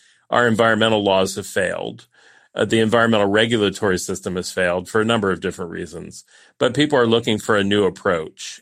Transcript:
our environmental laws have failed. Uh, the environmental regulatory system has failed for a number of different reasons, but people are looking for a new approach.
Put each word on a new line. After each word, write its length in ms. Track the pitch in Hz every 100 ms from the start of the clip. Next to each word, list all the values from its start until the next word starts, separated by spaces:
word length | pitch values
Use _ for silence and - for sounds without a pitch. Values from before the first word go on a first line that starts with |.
| _ _ _
our 160 | 117 120
environmental 560 | 110 113 110 113 110
laws 320 | 101 95 95 104
have 120 | 98
failed. 600 | - 87 85 52 - - _ _ _ _
Uh, 120 | - 104
the 160 | 113
environmental 460 | 110 117 113 110 101
regulatory 680 | 104 117 117 101 95 104 92
system 380 | - 92 101 92
has 160 | 87
failed 380 | - 90 90 90
for 100 | 113
a 60 | 110
number 260 | 117 101
of 80 | 87
different 320 | 92 87 87
reasons, 540 | 90 90 85 82 - _ _ _ _
but 160 | 127
people 260 | 117 147 139
are 80 | 117
looking 320 | 117 117 107
for 160 | - 107
a 80 |
new 220 | 98 104 95
approach. 720 | 90 104 87 78 - - -